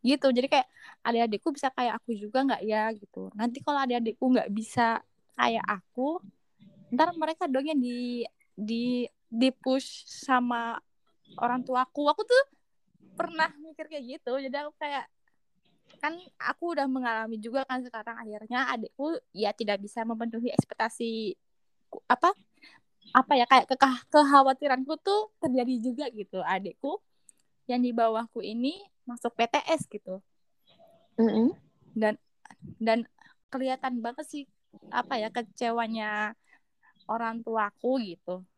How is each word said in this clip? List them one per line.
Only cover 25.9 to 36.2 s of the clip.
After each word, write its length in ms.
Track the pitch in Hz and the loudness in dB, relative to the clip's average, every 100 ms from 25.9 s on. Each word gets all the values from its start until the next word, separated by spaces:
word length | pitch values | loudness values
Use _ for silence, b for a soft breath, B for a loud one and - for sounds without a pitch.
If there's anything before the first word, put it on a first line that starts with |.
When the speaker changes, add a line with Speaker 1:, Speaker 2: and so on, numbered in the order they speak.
| 240 277 | -4 -8
Speaker 1:
gitu. 300 | 220 190 190 | -8 -8 -6
Adikku 560 | 160 190 196 - 277 381 _ _ - _ _ _ - | -2 -2 -4 -6 -6 -6 _ _ -20 _ _ _ -4
yang 140 | 247 | 0
di 80 | 247 | 0
bawahku 500 | 233 226 220 233 233 | 2 0 0 -6 -10
ini 380 | 196 233 262 381 403 _ | -8 -4 -4 -4 -18 _
masuk 320 | - 240 240 | -14 -8 -6
P 100 | - 233 | -2 0
T 80 | 294 - | 0 0
S 160 | 320 - | -2 -2
gitu. 320 | 208 - 190 _ _ _ _ _ _ - _ _ - | -14 -10 -12 _ _ _ _ _ _ -20 _ _ 2
Speaker 2:
Mm-mm. 320 | 226 214 240 403 _ _ - | 4 6 2 0 _ _ -12
Speaker 1:
Dan, 240 | 220 214 220 _ _ - - - - | -2 0 -2 _ _ -20 -20 -20 -4
dan 240 | 220 226 233 _ b _ _ | 0 0 -2 _ b _ _
kelihatan 480 | 269 262 262 262 247 | -6 -4 -4 -4 -4
banget 260 | 233 262 | -6 -10
sih, 180 | 302 294 277 _ _ - - | -12 -12 -14 _ _ -20 -6
apa 320 | - - 247 | -6 -2 -4
ya, 80 | 214 | -4
kecewanya 1040 | 247 220 - 240 233 226 226 214 208 | -6 -8 -4 -2 -2 -4 -4 -4 -4